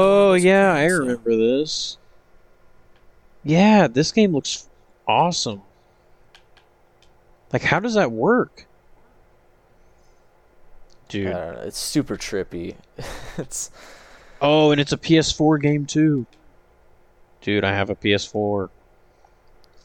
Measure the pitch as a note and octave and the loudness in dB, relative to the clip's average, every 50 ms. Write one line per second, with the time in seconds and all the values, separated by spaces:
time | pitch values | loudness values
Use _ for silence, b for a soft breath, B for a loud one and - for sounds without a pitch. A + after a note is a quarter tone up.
0 | F#3+ G3 G3 G3+ G3+ G3 F#3 F3+ F3 F#3 F#3+ G3 G3 F#3+ E3+ C#3+ D3 E3+ F#3 E3+ | 6 4 4 4 4 4 4 4 4 4 4 4 4 4 2 2 2 2 0 0
1 | C3+ B2+ B2 A#2 A2+ A#2 A2+ A2 A2+ A#2 B2+ C#3 D#3 D3+ - - - - - - | -2 -2 -4 -4 -2 0 0 2 2 2 0 0 -2 -4 -6 -8 -10 -10 -12 -16
2 | _ _ - _ _ _ _ - _ _ _ _ _ _ _ _ _ _ - _ | _ _ -20 _ _ _ _ -20 _ _ _ _ _ _ _ _ _ _ -20 _
3 | _ _ _ _ _ _ _ _ - C#3+ D#3+ F3 G3 G#3+ A3 G3+ E3+ B2 A2+ B2+ | _ _ _ _ _ _ _ _ -4 0 2 4 4 6 6 6 4 4 2 0
4 | D#3+ - - A3 G#3+ F#3+ D#3+ C3+ - - - - - - _ _ _ _ _ _ | -2 0 2 0 2 2 0 -2 -4 -6 -10 -12 -12 -18 _ _ _ _ _ _
5 | _ - A2 B2 D#3+ F3+ E3 - - A#2+ G#2 G2 - _ _ _ _ _ _ _ | _ -2 0 2 2 0 -2 -4 -6 -8 -8 -10 -14 _ _ _ _ _ _ _
6 | _ _ _ _ _ _ _ - _ _ _ _ _ _ _ _ _ _ _ _ | _ _ _ _ _ _ _ -20 _ _ _ _ _ _ _ _ _ _ _ _
7 | _ _ _ _ _ _ _ _ _ _ - B2 - C3 C#3 E3+ G#3 A#3+ A3 G#3 | _ _ _ _ _ _ _ _ _ _ -6 -4 -2 -2 -2 -2 -2 -2 0 0
8 | E3+ B2+ A2+ A2 B2+ F#3+ A#3+ B3+ - - _ - - _ _ _ _ _ _ - | 0 -2 -2 -2 0 0 2 0 0 -4 _ -18 -20 _ _ _ _ _ _ -20
9 | _ _ _ _ _ _ _ _ _ _ _ _ _ _ _ _ _ _ _ _ | _ _ _ _ _ _ _ _ _ _ _ _ _ _ _ _ _ _ _ _
10 | _ _ _ _ _ _ _ _ _ _ _ _ - - - - - - - - | _ _ _ _ _ _ _ _ _ _ _ _ -20 -20 -20 -20 -20 -20 -20 -20
11 | _ - - G2+ G2 F#2+ F2+ F2+ D#2+ E2 D#2 A1+ - F2+ - - - - - D3+ | _ -12 -8 -6 -6 -6 -6 -8 -8 -10 -12 -14 -14 -14 -12 -12 -10 -6 -4 -4
12 | C3+ - G#2+ - - - - F#2+ F2+ - - F2 E2 - - - _ _ _ - | -4 -4 -6 -10 -10 -8 -8 -8 -8 -8 -10 -12 -12 -12 -14 -18 _ _ _ -16
13 | - - - - - - - - C#3 - - - - - - B B B B B | -14 -14 -14 -14 -16 -14 -14 -14 -14 -12 -12 -14 -14 -14 -16 B B B B B
14 | B B B B B B B B - D3 D3+ D#3 D#3 D3 D3 C#3+ C#3+ - D3 - | B B B B B B B B 0 2 4 4 4 4 4 2 0 -2 -4 -4
15 | - - D#3+ D#3+ C#3+ - - - D3+ D#3 D#3 D3 C#3 D3 D3 D3 C#3+ - - D#3 | 0 2 2 2 2 2 -2 0 2 2 2 2 2 0 0 0 -2 -2 0 2
16 | D#3 D#3 D3 C3 A#2 - _ _ _ - _ _ _ _ _ _ _ _ _ _ | 2 2 2 0 -4 -8 _ _ _ -20 _ _ _ _ _ _ _ _ _ _
17 | _ _ _ _ _ _ _ _ - G#2 G#2 G#2 G2 G2 G2 G2+ G2 G#2+ G2 - | _ _ _ _ _ _ _ _ -4 -2 0 0 0 0 0 -2 -2 -4 -6 -4
18 | - G#2 G2+ G2 - - - G#2+ G#2 G2+ G#2 G2+ F#2 E2+ _ _ _ _ _ _ | -2 0 0 0 -2 -6 -6 -6 -4 -4 -4 -6 -6 -8 _ _ _ _ _ _
19 | _ _ _ _ _ _ _ _ _ _ _ _ _ _ _ - | _ _ _ _ _ _ _ _ _ _ _ _ _ _ _ -20